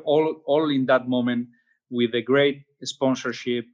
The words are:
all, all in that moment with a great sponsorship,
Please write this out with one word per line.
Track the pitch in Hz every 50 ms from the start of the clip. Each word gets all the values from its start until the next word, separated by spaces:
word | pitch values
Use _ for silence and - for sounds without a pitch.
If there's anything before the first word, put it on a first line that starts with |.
| -
all, | 156 143 151 156 160 156 - -
all | 143 143 151 160 151
in | 143 135 131
that | 123 131 127 123
moment | 127 127 123 120 123 120 120 120 120 _ _ _ _ _ _ _ -
with | 127 120 120 113 117
a | 120
great | 113 120 131 143 143 143 139 139 - _ _ _
sponsorship, | 139 - - - 139 131 131 127 - 123 113 - - 123 120 120 113 -